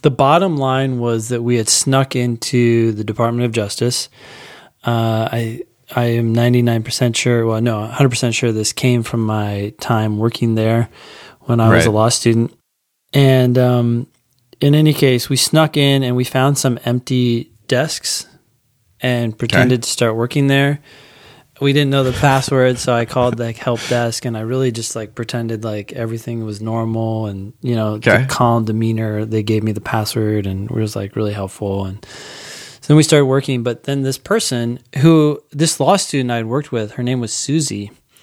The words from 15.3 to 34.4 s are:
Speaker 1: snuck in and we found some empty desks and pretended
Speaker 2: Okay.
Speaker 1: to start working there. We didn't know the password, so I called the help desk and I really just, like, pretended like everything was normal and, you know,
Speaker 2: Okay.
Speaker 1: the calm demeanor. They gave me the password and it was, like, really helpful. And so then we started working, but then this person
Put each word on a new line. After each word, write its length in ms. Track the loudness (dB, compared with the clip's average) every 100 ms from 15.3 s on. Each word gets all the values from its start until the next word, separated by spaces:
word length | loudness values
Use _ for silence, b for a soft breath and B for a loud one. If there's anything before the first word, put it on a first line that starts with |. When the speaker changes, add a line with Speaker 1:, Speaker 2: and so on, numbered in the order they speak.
| -2
Speaker 1:
snuck 400 | 2 2 2 2
in 280 | 2 2
and 120 | 0 -2
we 80 |
found 340 | -2 0 2 2
some 220 | 0 -2 -2
empty 640 | -2 -2 0 0 0 -4 _ _
desks 600 | -2 0 -4 -6 -8 -10 _ _ _ _ _ _ _
and 360 | -2 0 -2 -4
pretended 420 | -2 2 2 2
Speaker 2:
Okay. 20 |
Speaker 1:
to 80 | -2
start 260 | -2 0 0
working 320 | -2 0 2
there. 320 | 2 2 0 B B B B B B B _
We 120 | 0
didn't 180 | 2 2
know 140 | 2 0
the 80 |
password, 640 | 2 2 2 2 2 2 2
so 140 | 0
I 100 | 0
called 320 | 0 0 0 0
the 160 | -6
help 280 | -6 -4 -4 -2
desk 340 | -2 -2 -4
and 140 | -6 -6
I 40 |
really 300 | -4 -2 -2
just, 240 | -2 -8 -8
like, 180 | -10
pretended 520 | -10 -6 -6 -4 -6 -6
like 260 | -6 -8
everything 540 | -8 -6 -6 -8 -8 -8
was 160 | -8
normal 640 | -4 -4 -2 -2 -2 -2 -4
and, 260 | -8 -12 -10
you 140 | -4 -2
know, 200 | -2 0
Speaker 2:
Okay. 240 | 4 4
Speaker 1:
the 60 | 4
calm 360 | 2 2 2
demeanor. 640 | 0 0 0 -2 -2 -4 -2
They 180 | -2
gave 180 | 0 0
me 100 | 0
the 80 | -4
password 640 | -4 -4 -2 -2 0 0 -2
and 260 | -6 -4
it 40 | -4
was, 200 | -4 -4
like, 220 | -6 -4
really 160 | -4
helpful. 500 | -4 -8 -6 -4 -4
And 220 | -6 -10 -16
so 840 | -20 -18 -18 -18 -18 -20 -20 4
then 80 | 4
we 80 |
started 220 | 6 4 4
working, 360 | 0 0 -4
but 220 | -4 -6
then 200 | -4 -4
this 140 | -2 -6
person 600 | -2 -2